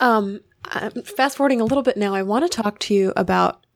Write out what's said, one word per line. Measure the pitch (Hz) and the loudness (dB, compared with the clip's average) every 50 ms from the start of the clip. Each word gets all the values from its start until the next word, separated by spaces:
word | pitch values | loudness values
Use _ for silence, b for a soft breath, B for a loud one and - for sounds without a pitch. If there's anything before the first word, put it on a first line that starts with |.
Mm. | |
Um, | 254 247 226 220 202 196 202 - - _ _ _ - | 2 2 2 2 0 -2 -6 -10 -14 _ _ _ -14
I'm | - - - - - - 240 | -10 -8 -8 -8 -8 -8 -10
fast | - - - - 262 277 - - | -12 -6 -2 -2 0 0 0 0
forwarding | 277 277 269 233 | 2 2 2 2
a | 220 | 2
little | 220 269 277 | 2 0 2
bit | 269 254 - 208 | 2 0 0 0
now. | 208 202 196 | 0 0 0
I | 196 | -2
wanna | 190 196 208 254 330 349 | -2 0 0 0 0 0
talk | - 233 214 208 208 - | -2 -2 -4 -4 -4 -6
to | - - 202 | -2 0 2
you | 196 190 190 - | 2 2 2 0
about | - 185 185 185 185 180 - - - _ _ _ | 0 0 0 2 2 2 0 0 -4 _ _ _